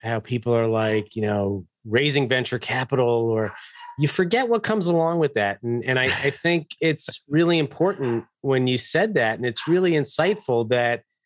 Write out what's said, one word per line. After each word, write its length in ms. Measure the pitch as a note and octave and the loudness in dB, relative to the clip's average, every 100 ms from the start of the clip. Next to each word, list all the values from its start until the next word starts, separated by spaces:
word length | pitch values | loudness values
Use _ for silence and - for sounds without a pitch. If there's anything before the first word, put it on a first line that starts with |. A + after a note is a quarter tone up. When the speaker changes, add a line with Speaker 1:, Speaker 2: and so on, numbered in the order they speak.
Speaker 1:
how 180 | A2+ A2+ | -6 -6
people 340 | A2 B2 A#2+ A#2 | -4 -6 0 2
are 120 | A2+ | 2
like, 480 | A2+ A2 G#2+ G#2+ A2+ | 0 0 0 -2 -4
you 80 | |
know, 420 | G#2+ G#2 G2 G2 F2 _ A2+ | -2 0 -2 -4 -10 _ -2
raising 420 | A2+ D3 C#3 B2 | 0 2 2 2
venture 300 | B2+ A#2+ B2 | 0 0 -4
capital, 480 | - - A#2+ C3 A#2+ | -4 -4 -2 0 2
or 460 | A#2 A#2 A2 G#2+ - - - - - | 2 0 0 -2 -6 -20 -20 -14 -2
you 80 | C#3+ | -2
forget 400 | - F3 A#3 B3+ | 0 0 0 0
what 140 | A#3 | 0
comes 220 | A3+ A3 F3 | 0 0 2
along 320 | E3+ E3 E3+ | 2 2 2
with 140 | D3 | 0
that. 280 | A2+ G2+ G2+ | 0 -2 -2
And, 200 | A#2+ A#2+ | -4 -4
and 140 | A2+ B2+ | 0 0
I, 60 | |
I 260 | C3 B2 C#3 | 0 0 -2
Speaker 2:
<laughs> 140 | C#3 | -2
Speaker 1:
think 260 | E3+ E3+ - - | 0 0 -2 -4
it's 440 | E3 D3+ - - - | -2 0 -2 -4 -2
really 300 | D3+ E3+ E3+ | 0 2 2
important 680 | C#3+ - F3 G3 C3 A#2 - _ | 0 0 0 0 -2 -2 -6 _
when 260 | C#3 C3 B2+ | -2 2 2
you 100 | B2 | 0
said 380 | - D#3+ A3 F3 | 2 2 2 2
that, 220 | A2+ A2+ | 0 0
and 80 | B2 | -4
it's 220 | G#2+ - | -4 0
really 260 | F3+ F#3 | 2 4
insightful 760 | D#3+ C3+ - E3+ G#3+ - A#2+ A2+ | 2 0 0 0 0 0 0 2
that 320 | B2 A#2+ A#2+ _ _ | 0 0 -2 _ _